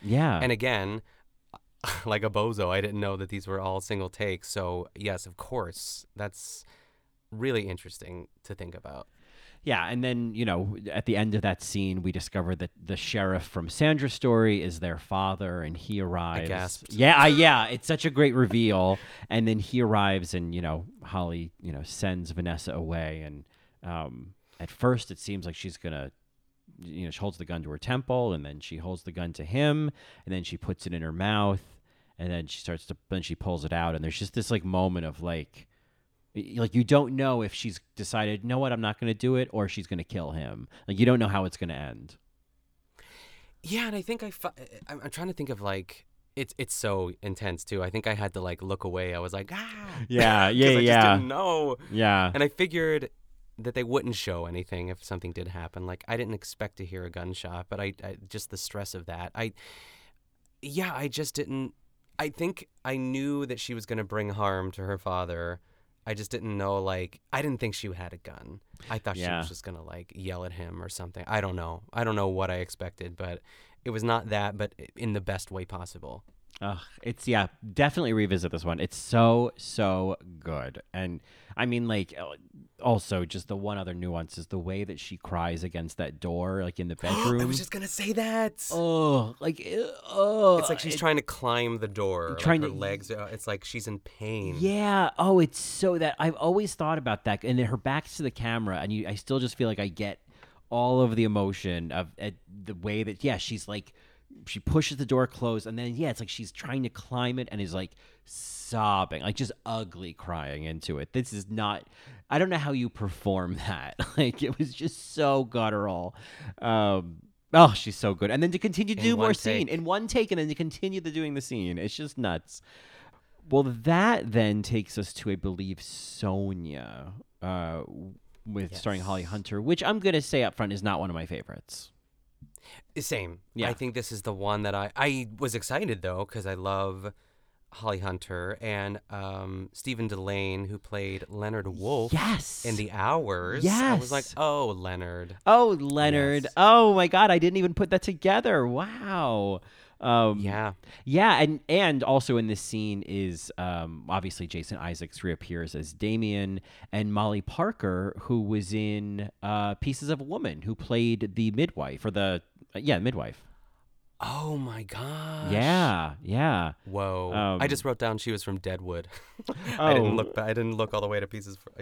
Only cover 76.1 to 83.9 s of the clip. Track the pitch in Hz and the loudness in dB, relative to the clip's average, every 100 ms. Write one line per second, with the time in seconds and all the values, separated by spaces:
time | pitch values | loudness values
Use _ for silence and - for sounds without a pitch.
76.1 | 60 - _ - - 101 92 - - 117 | -16 -18 _ -20 -8 -6 -6 -10 -10 -8
77.1 | 117 - 113 95 - 110 98 143 175 135 | -6 2 2 2 -4 -6 2 2 2 2
78.1 | 110 104 92 85 85 85 82 92 - - | 2 4 2 0 -4 -4 -2 -4 -6 2
79.1 | 117 117 117 120 - - - 101 92 95 | 6 8 6 2 -4 -8 0 2 2 0
80.1 | 95 90 82 78 76 64 - - 92 92 | -4 -10 -12 -6 -6 -6 -12 -12 -6 -6
81.1 | 85 - - - - 123 120 117 107 90 | -8 -12 -20 -12 -4 0 0 0 0 -2
82.1 | - 82 73 - - - - 127 110 - | -8 -12 -14 -18 -20 -20 -2 4 4 2
83.1 | 95 87 95 - 98 101 101 92 | -2 -2 -6 -6 -6 -4 -6 -6